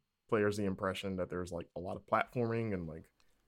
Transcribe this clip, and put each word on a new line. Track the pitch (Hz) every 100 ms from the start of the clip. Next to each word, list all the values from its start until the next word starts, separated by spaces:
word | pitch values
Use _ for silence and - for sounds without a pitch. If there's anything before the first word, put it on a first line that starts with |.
| _ _ -
players | 113 104 101
the |
impression | 101 95 98 92 98 92
that | 90
there's, | 90 87
like, | 85 87 85
a |
lot | 92 104
of | -
platforming | 110 - 127 117 117 113
and, | 95 82
like, | 78 - _ _ _